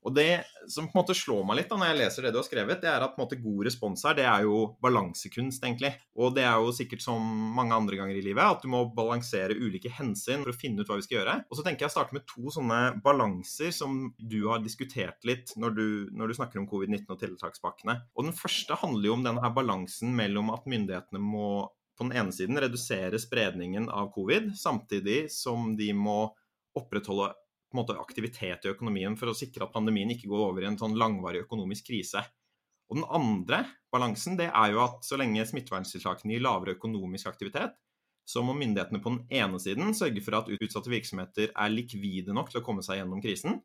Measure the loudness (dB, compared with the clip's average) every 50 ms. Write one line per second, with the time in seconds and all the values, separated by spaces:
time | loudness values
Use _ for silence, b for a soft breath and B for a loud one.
0 | _ 2 4 4 6 6 4 2 0 -6 -14 -20 -16 -10 -6 -6 -6 2 4 4
1 | 4 4 2 0 2 0 0 2 2 2 2 2 2 0 0 2 2 2 4 4
2 | 4 2 2 0 0 2 2 2 0 0 0 -2 0 0 0 0 2 2 2 2
3 | 2 0 0 -2 -4 -4 -4 -4 -2 -2 0 2 0 0 0 0 -2 -4 -4 0
4 | 2 2 4 4 6 6 6 6 6 6 6 4 4 2 0 _ 4 4 6 6
5 | 4 2 -4 -8 -10 -10 -6 -4 -4 -4 -4 -4 -2 -2 -2 0 0 -2 -2 B
6 | B B _ 2 2 4 4 4 4 6 6 6 6 4 2 0 -4 -6 -6 -8
7 | -4 -2 -2 0 0 0 0 0 0 0 2 2 2 4 6 4 4 4 2 0
8 | -2 -2 -2 -2 0 0 4 6 6 6 6 4 0 0 2 2 2 2 2 0
9 | 2 2 2 0 -2 -2 -2 0 2 2 0 0 0 -2 -2 -2 -6 -8 -8 -4
10 | -2 -2 -2 -2 -2 -2 -2 0 0 -2 -4 -4 -4 -4 -2 -2 0 0 -2 -2
11 | -2 0 0 0 2 2 0 -2 -2 _ -8 -4 -2 -2 -2 0 -2 0 0 0
12 | -2 0 -4 -10 -10 -10 -12 -8 -8 -6 -4 -2 0 2 4 4 4 4 2 4
13 | 6 6 6 6 6 2 2 -2 -6 -10 -6 -4 -4 -2 -2 -2 -2 -2 -2 -2
14 | -4 -4 -8 _ -10 -4 -2 0 2 2 2 0 0 -4 -6 -8 -10 -8 -4 -4
15 | -4 -4 -6 _ -2 -2 -2 -2 -4 -14 -10 -4 -2 -2 0 2 0 0 0 -2
16 | -4 -6 -6 -6 -4 -4 -2 -4 -6 -6 -4 -6 -6 -2 -2 -2 0 0 -2 -4
17 | -4 -8 -8 -6 -6 -8 -8 -8 -10 -10 -10 -6 -6 -6 -6 -6 -2 -2 -2 -2
18 | -4 -10 _ -4 -4 -4 -4 -4 -4 -2 -2 -2 -2 -2 -2 -2 -2 -2 0 2
19 | 2 2 2 2 2 0 0 0 0 0 2 2 2 2 0 -2 -2 -6 -8 -6
20 | -2 0 0 2 2 2 2 0 0 0 -2 -4 -4 -4 -2 -2 0 -2 -2 -6
21 | -6 _ -6 -4 -2 -2 -2 0 -2 0 0 -2 -2 -4 _ _ _ _ _ _
22 | -4 -2 0 0 0 0 0 -2 -2 0 2 2 2 0 0 -2 -4 -2 -2 -2
23 | -2 -2 -2 -2 -4 0 0 2 2 2 0 -2 -6 -4 -2 -2 -2 -2 -2 -4
24 | -4 -4 -4 -4 2 2 2 2 2 0 -6 -2 0 0 0 0 -2 _ -4 -2
25 | 0 2 0 0 0 -2 -6 -6 -4 -2 -2 0 0 0 0 0 0 0 2 2
26 | 2 2 2 2 0 0 b b b b b b _ _ _ -8 -8 -2 -4 -4
27 | -2 0 0 0 0 0 -2 -8 _ _ _ _ _ _ -4 -4 -2 -2 -4 -6
28 | -6 -10 -6 -6 -6 -6 -6 -6 -6 -6 -6 -4 -4 -4 -4 -4 -2 -2 -2 0
29 | 0 -2 -2 -2 -2 -4 -4 -4 -6 -10 -8 -8 -8 -4 -2 0 2 2 2 2
30 | 2 0 -2 -4 -4 -4 0 2 2 2 2 0 -2 -2 -2 -2 -2 -2 0 2
31 | 2 2 0 -2 -4 -4 -4 -4 -6 -4 -6 -6 -4 -4 -6 -8 -8 -6 -6 -4
32 | -4 -4 -4 -4 -6 -6 _ _ _ _ _ _ _ _ _ _ _ _ -4 -4
33 | -2 0 2 2 4 4 4 2 2 0 0 0 0 -2 -8 _ _ _ 0 2
34 | 2 2 0 -2 -4 -4 -2 0 0 4 6 6 6 8 6 6 4 2 2 -4
35 | -6 -4 -2 0 2 2 4 2 2 0 -2 -6 -6 -4 -4 -4 -4 -6 -8 -4
36 | -2 -2 -2 -2 -2 -2 -2 2 2 2 2 2 0 -2 -4 -2 -2 -4 -2 -2
37 | -4 -4 -6 -6 -6 -8 -8 _ -8 -4 -2 -2 -2 -2 -4 _ _ _ _ _
38 | _ _ _ _ _ -6 -2 0 0 0 0 0 0 0 0 0 0 -2 -4 -4
39 | -2 -2 -4 -4 -4 -4 -2 0 0 0 -2 -4 -4 -2 -2 0 0 0 2 2
40 | 0 0 0 -2 -4 0 0 -2 0 -2 -4 -4 -4 -4 -4 -6 -4 -2 -4 -2
41 | -4 -4 -8 -8 -8 -6 _ -2 -2 0 0 0 0 0 0 0 -2 -4 -8 -6
42 | -4 -4 -4 -4 -4 -2 -2 -4 -4 -2 -4 -6 -4 -4 -4 -4 -4 -4 -4 -4
43 | -4 -4 -6 -4 -2 -2 -4 -2 -2 -2 -2 -2 -4